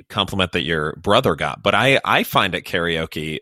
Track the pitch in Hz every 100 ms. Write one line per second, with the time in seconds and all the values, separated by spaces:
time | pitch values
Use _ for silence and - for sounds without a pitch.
0 | - 107 92 98 90 90 73 80 76 76
1 | 101 110 120 80 76 64 101 101 131 135
2 | - 135 220 127 98 87 - 92 85 82
3 | 82 80 78 76